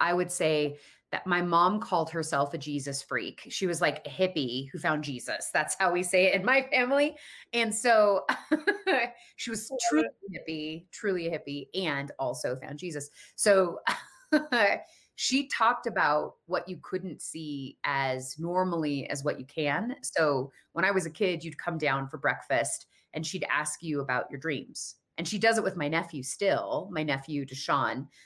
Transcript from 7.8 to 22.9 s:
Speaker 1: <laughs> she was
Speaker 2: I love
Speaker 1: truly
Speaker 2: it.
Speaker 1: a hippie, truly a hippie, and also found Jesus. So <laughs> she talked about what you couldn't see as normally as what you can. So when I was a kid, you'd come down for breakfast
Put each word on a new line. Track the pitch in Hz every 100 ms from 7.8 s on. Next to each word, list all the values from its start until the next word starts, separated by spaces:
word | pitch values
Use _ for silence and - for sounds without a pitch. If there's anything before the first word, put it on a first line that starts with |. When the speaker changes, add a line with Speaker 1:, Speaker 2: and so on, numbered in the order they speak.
| 247 220 208 196 - 254 -
Speaker 1:
<laughs> | 302 - 403 381 269 240 - - -
she | -
was | 220 -
Speaker 2:
I |
love | 262 -
Speaker 1:
truly | - 226 - 277
Speaker 2:
it. | 165 -
Speaker 1:
a |
hippie, | 156 151 160 175
truly | - 208 180 165
a | 160
hippie, | - 143 143
and | 185 175 143 139 -
also | 135 135 135 131
found | 131 147
Jesus. | 180 147 139 - - -
So | 214 196 175 - - - - - _
<laughs> | 294 302 240 202 202 - _ _ -
she | - 262 269
talked | - 226 240 233
about | 185 156 151 - - -
what | 175 -
you | 160
couldn't | - 185 185 -
see | - 165 156 143 135 - 143
as | 139 135 131 127 -
normally | 170 180 185 170 151 143 -
as | 139
what | 143 143
you | 135
can. | - 147 151 233 -
So | - 170 151 139 135 - _
when | 165 190
I |
was | 190 160
a |
kid, | 160 190 170
you'd | 165 156
come | - 165
down | 147 135 135
for | 147
breakfast | 135 123 - 131 120 - -